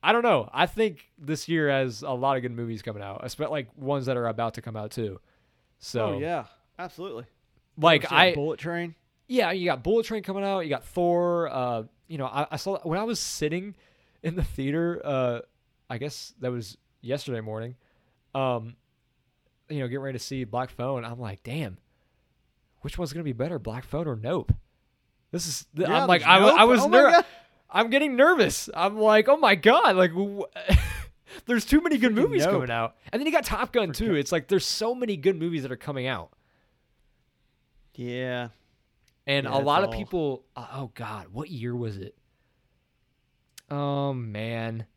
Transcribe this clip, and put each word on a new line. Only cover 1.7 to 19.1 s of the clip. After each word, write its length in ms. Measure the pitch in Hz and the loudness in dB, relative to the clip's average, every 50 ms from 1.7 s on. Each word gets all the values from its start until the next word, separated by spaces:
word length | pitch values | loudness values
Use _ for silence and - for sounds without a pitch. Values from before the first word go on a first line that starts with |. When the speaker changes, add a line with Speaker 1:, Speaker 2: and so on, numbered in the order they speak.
Speaker 1:
has 320 | 139 135 135 127 113 101 147 | 2 2 0 -2 -4 -8 -8
a 80 | 151 | -8
lot 260 | 131 123 127 135 139 | -6 -2 0 0 0
of 60 | 131 120 | 0 -2
good 100 | 123 120 | -6 -6
movies 300 | 117 117 117 113 104 - | -6 -8 -8 -8 -8 -10
coming 200 | - 107 104 101 | -12 -12 -10 -12
out, 200 | 98 98 - - | -12 -12 -12 -12
espe-, 280 | 127 - - 151 139 | -12 -8 -8 -6 -6
like, 180 | 147 147 131 110 _ | -4 -6 -8 -10 _
ones 300 | - 135 131 143 139 131 | -10 -6 -4 -4 -2 -2
that 100 | 131 131 | -2 -2
are 100 | 123 120 | 0 -2
about 280 | 117 110 110 120 117 - | -2 -2 -2 -4 -4 -4
to 80 | - - | -8 -12
come 140 | 120 110 | -10 -10
out, 140 | 110 104 107 | -10 -10 -8
too. 300 | - - 113 104 95 - _ _ _ _ _ _ _ _ _ _ _ _ | -6 -6 -6 -6 -8 -10 _ _ _ _ _ _ _ _ _ _ _ _
So 360 | - - - 120 110 104 101 | -18 -8 -4 -2 -2 -2 -2
Speaker 2:
Oh, 40 | 101 | -4
yeah. 260 | 147 165 175 151 117 - _ _ _ _ _ - | -4 -4 -4 -4 -6 -10 _ _ _ _ _ -14
Absolutely. 460 | 175 175 - - 175 196 139 113 120 _ _ _ _ _ _ _ _ _ _ - | -14 -14 -12 -12 -12 -12 -12 -12 -14 _ _ _ _ _ _ _ _ _ _ 4
Speaker 1:
like, 260 | 156 170 165 147 - | 6 6 6 6 4
Speaker 2:
Oh, 40 | - | 2
shit, 40 | 135 143 | 6 6
Speaker 1:
I 160 | 180 185 170 | 6 6 6
Speaker 2:
Bullet 240 | 147 143 160 139 - | 0 -4 -4 -6 -6
Train? 360 | - 165 170 170 175 170 160 _ _ _ _ _ _ _ | -8 -8 -6 -6 -8 -8 -12 _ _ _ _ _ _ _
Speaker 1:
Yeah, 240 | 247 254 214 170 185 | 0 0 0 0 0
you 140 | 190 175 | -2 -2
got 160 | 175 147 131 113 | -2 -2 -2 0
Bullet 220 | 170 214 233 226 | 0 0 0 0
Train 160 | - 226 214 - | -2 -6 -8 -6
coming 200 | - 190 196 196 | -6 -6 -4 -4
out. 160 | 196 196 190 | -2 -2 -2
You 100 | 170 156 | -2 -4
got 140 | 139 123 - | -4 -6 -6
Thor. 640 | - - 180 175 175 175 175 175 175 175 170 165 147 | -8 -4 0 2 2 2 2 2 0 0 0 -2 -2
Uh, 320 | - 131 127 123 120 113 110 117 _ _ _ _ | -4 -4 -4 -2 -2 -4 -6 -8 _ _ _ _
you 100 | 165 147 | -10 -8
know, 80 | 135 | -8
I, 200 | 127 104 139 151 - - | -4 -4 -4 -4 -4 -6
I 40 | |
saw, 220 | 143 - 196 196 - | -8 -6 -6 -6 -6
when 180 | - 170 156 185 | -4 -4 -4 -2
I 60 | 214 | -2
was 160 | 226 233 - | -4 -4 -6
sitting 540 | - - - - 156 151 156 180 190 208 196 _ _ _ _ _ _ _ _ _ - | -6 -8 -6 -4 -4 -4 -4 -4 -8 -10 -16 _ _ _ _ _ _ _ _ _ -8
in 120 | 165 165 | -6 -4
the 80 | 180 151 | -4 -4
theater, 560 | - - - 135 139 143 160 170 170 175 - - | -4 -4 -6 -4 -2 -2 0 0 -2 -2 -4 -4
uh, 360 | 147 139 131 127 123 120 120 - _ _ _ _ _ _ _ _ _ | -4 -2 0 0 0 -2 -4 -8 _ _ _ _ _ _ _ _ _
I 80 | 127 117 | -10 -8
guess 360 | 131 147 - - - - _ _ | -8 -10 -10 -12 -18 -18 _ _
that 100 | - 127 | -6 -6
was 280 | 123 120 110 92 - _ _ _ _ _ | -4 -6 -8 -10 -16 _ _ _ _ _
yesterday 400 | - 113 131 143 - - 127 113 | -6 -6 -4 -4 -4 -6 -8 -8
morning, 360 | 110 107 107 110 113 120 127 _ _ _ _ _ _ _ _ _ _ _ _ | -6 -8 -8 -8 -10 -10 -12 _ _ _ _ _ _ _ _ _ _ _ _
um, 420 | 135 135 131 123 120 110 113 123 _ _ _ _ _ _ _ | -2 -2 -2 -2 -4 -6 -10 -16 _ _ _ _ _ _ _